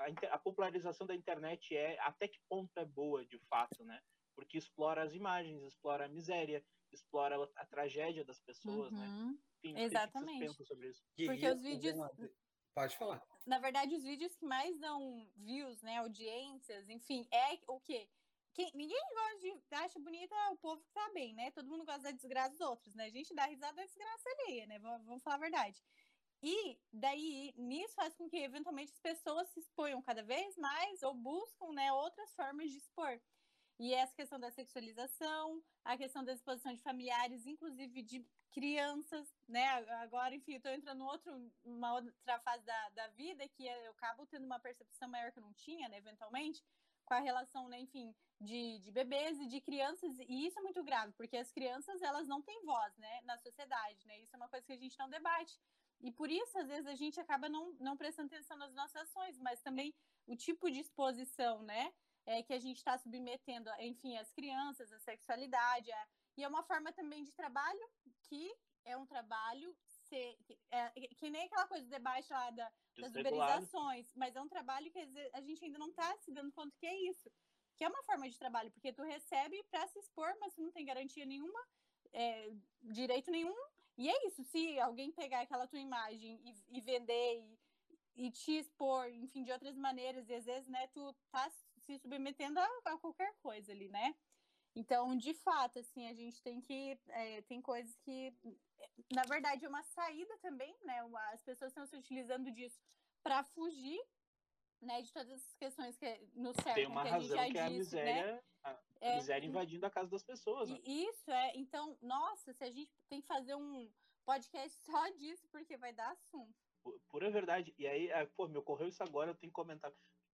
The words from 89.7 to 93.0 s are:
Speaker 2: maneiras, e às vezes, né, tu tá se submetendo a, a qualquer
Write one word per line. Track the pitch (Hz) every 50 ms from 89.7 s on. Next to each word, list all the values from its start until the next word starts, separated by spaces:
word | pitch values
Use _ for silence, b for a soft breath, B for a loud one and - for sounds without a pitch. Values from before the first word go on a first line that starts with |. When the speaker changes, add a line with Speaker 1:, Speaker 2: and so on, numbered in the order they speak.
| 269
Speaker 2:
maneiras, | 269 269 269 262 247 247 262 254 262 233 214
e | 247
às | 233 220
vezes, | 240 247 269 262 262
né, | 254 254 262 269
tu | - 294 285 277 269 _ _ _
tá | - 262 269 320 - - - - _ -
se | - - 277 269
submetendo | - - 285 277 269 277 277 - 285 285 302 359
a, | 359 440 494 494 -
a | 339 320
qualquer | 320